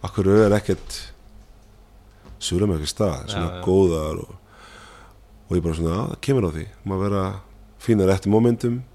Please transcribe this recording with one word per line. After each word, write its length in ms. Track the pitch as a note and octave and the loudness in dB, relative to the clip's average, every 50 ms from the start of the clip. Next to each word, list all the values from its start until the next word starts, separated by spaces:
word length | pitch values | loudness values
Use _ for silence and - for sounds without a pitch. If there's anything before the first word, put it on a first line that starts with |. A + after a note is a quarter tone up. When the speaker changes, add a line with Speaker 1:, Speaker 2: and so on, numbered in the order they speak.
| - | -10
Speaker 1:
af 100 | G2 - | -6 -4
hverju 320 | - F#2+ F#2+ G2 G#2+ A2 | 0 2 4 6 6 6
er 80 | G#2 G2+ | 6 4
ekkert 460 | G#2 - - F#2+ - - - - - - - - - - - - - - _ - - - - - - - _ - - - - - - - - - - | 2 2 -2 -4 -4 -4 -14 -14 -14 -14 -16 -18 -20 -20 -20 -20 -20 -20 _ -20 -20 -20 -20 -20 -20 -20 _ -20 -20 -20 -20 -20 -20 -20 -20 -18 -12
Suður-Ameríku 460 | - - F2+ F2+ G#2 G#2 F2+ D#2 D2+ | -8 -4 -2 0 0 0 0 -2 -4
stað, 420 | D2+ - - G#2+ G2 D2+ B1+ - - | -6 -4 -2 -2 -2 -2 -4 -8 -8
svona 220 | - G2+ F2 F2 | -6 -4 -4 -6
Speaker 2:
Já, 60 | F2 | -6
já. 80 | F2+ F2+ | -6 -2
Speaker 1:
góðar?“ 540 | - F#2 G2 G2 F2+ E2 D#2+ D2+ D#2 D#2 - | 2 4 4 4 4 2 0 -2 -4 -6 -8
Og, 140 | - - - - - _ - - - - - - - - - - - - - - - _ - - - - | -10 -12 -16 -20 -20 _ -20 -20 -20 -20 -20 -20 -20 -20 -20 -20 -20 -20 -20 -20 -20 _ -20 -20 -10 -4
og 60 | E2 | -4
ég 60 | F2+ E2 | -2 -2
bara 120 | E2+ D#2+ | -2 -4
svona, 160 | D#2+ E2 E2 | -2 -2 -2
Já, 160 | E2 G2 A#2+ - | -2 -2 -4 -6
það 120 | - - | -8 -8
kemur 240 | - - C#3 C3 G#2+ | -2 0 0 0 0
á 60 | E2+ D#2 | 0 -2
því, 140 | D#2 E2 G2 - - - | -6 -10 -12 -16 -14 -8
maður 180 | G2 F#2+ F#2+ G2 G2+ | -6 -4 -2 -2 -2
vera 300 | G2+ G2 F#2+ F#2 - F#2 - - - - - - - - | -2 -2 -2 -4 -6 -10 -14 -18 -20 -20 -20 -20 -20 -12
fína 260 | - - A#2 G#2 F#2+ | 0 0 2 4 4
réttu 220 | F#2 F#2+ F#2+ - G2 | 4 4 2 2 2
momentum 540 | G#2 A2 A#2 A#2+ A#2+ A#2 - A#2+ A#2+ B2 B2+ - | 4 4 4 4 2 0 -2 -4 -4 -4 -8 -14